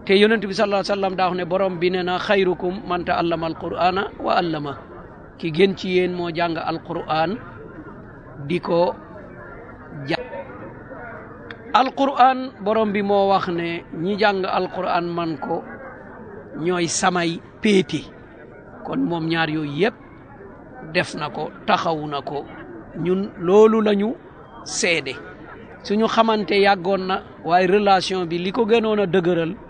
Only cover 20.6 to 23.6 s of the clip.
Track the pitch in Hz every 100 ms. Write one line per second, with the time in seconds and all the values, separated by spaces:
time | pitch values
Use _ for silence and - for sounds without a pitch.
20.6 | - - 160 170 165 165 151 151 160 -
21.6 | - 190 170 160 151 143 - 147 - -
22.6 | - - - 175 165 190 208 - 170 202